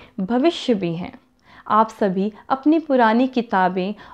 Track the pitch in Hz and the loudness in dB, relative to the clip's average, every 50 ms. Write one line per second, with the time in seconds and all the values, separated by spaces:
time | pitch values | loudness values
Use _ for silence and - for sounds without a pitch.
0 | - - _ - 190 185 233 247 269 339 339 - - - 240 196 190 170 165 165 | -12 -16 _ -8 -4 -2 0 0 2 0 0 0 -2 -2 -2 0 0 -4 -6 -6
1 | 180 - - - _ _ _ _ _ _ - - - - - 214 220 220 - - | -10 -12 -14 -18 _ _ _ _ _ _ -20 -14 -6 0 2 2 2 2 0 -2
2 | 226 202 180 190 190 208 214 - - - - 262 262 294 311 330 311 - 277 262 | -2 -2 0 0 -2 -4 -6 -8 -6 -4 -4 0 2 2 2 2 2 0 2 2
3 | 240 220 220 233 262 262 262 240 226 - - 190 185 180 180 190 180 190 208 - | 4 4 4 2 2 0 0 -4 -4 -2 0 0 0 0 0 -2 -4 -6 -6 -10
4 | - - | -14 -16